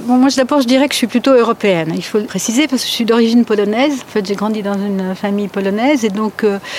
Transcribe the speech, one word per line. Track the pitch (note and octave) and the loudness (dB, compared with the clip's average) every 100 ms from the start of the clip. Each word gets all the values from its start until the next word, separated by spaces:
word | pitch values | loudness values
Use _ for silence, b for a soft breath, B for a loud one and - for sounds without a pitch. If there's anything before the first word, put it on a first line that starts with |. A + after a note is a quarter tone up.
bon, | A3+ B3+ | 2 4
moi, | C4+ | 4
je, | C4+ | 2
d'abord, | B3+ D4 | 2 2
je | A#3+ | 2
dirais | C4 C#4 | 2 2
que | |
je | - | 0
suis | A3+ | -2
plutôt | A#3+ C4+ | 0 4
européenne. | B3+ A#3 A3+ G#3 F3 D#3+ F#3 | 4 4 0 2 0 0 -4
Il | |
faut | - G#3+ | -2 -4
le | G#3 | -4
préciser | F#3+ - A3+ D#4 | -6 -2 0 0
parce | B3+ | 0
que | - | -4
je | |
suis | - A3 | -4 0
d'origine | A3+ A3+ A#3+ A#3 | 2 4 4 2
polonaise. | G#3 G3+ G#3+ D4 C4+ - | 2 0 0 0 -2 -4
En | |
fait, | G#3+ F#3+ | -4 -4
j'ai | G3 | -4
grandi | G#3 A3 | -4 -4
dans | G3 | -4
une | G3 G3+ F#3+ F#3 F#3 | -4 -2 -4 -4 -4
famille | G#3 G3+ G3+ | -4 -2 -4
polonaise | G3+ G3 G3+ B3+ D4 | -4 -2 0 0 0
et | G#3+ | 0
donc, | G3 G#3+ - | -2 -4 -2
euh, | G#3+ G3 B | -2 -2 B